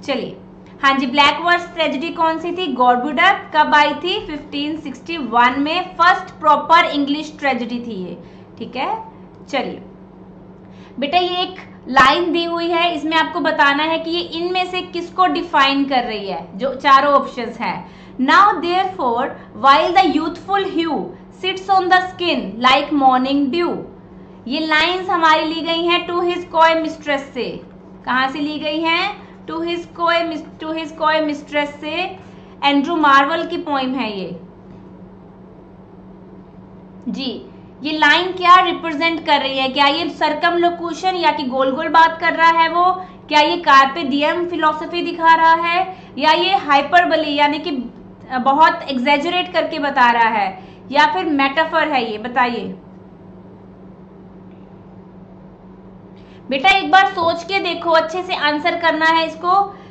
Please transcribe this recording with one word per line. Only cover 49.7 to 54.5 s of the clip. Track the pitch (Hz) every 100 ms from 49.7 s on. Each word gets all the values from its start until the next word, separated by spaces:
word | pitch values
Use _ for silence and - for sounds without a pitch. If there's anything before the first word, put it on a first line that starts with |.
| 311
बता | 285 269 240
रहा | 233 226
है | 220 190 - - - -
या | 277 302
फिर | 370 330
metaphor | 277 277 320 320 330 302
है | 262 226
ये? | 208
बताइए | 240 254 247 226 190 - - - - - - - - - - - - - - - - - -